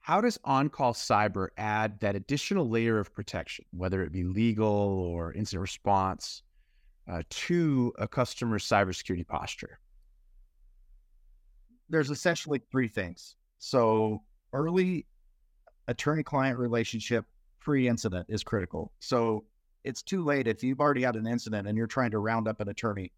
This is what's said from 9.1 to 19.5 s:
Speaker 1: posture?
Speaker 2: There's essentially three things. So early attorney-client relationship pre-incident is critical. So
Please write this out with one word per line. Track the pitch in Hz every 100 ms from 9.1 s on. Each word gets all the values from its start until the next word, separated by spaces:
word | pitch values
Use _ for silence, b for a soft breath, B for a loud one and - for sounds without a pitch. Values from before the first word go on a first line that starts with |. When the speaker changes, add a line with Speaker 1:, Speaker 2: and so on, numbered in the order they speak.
| 90 82
Speaker 1:
posture? | - - - - - _ - _ _ _ - - _ - - - - _ _ - - _ - _ _ _
Speaker 2:
There's | 160 143
essentially | 143 180 165 - 139 _
three | 131 120
things. | - 90 - - _ _ _
So | - 131 113 110 110 107 _ _ _
early | 135 160 180 185 170 - _ _ _ _ _ _ _ -
attorney-client | 120 - 156 147 143 135 123
relationship | 120 117 113 113 - 117 - _ _ _
pre-incident | - 143 127 117 110 90 90
is | 107
critical. | - 107 90 - 113 _
So | - 123 113 107 -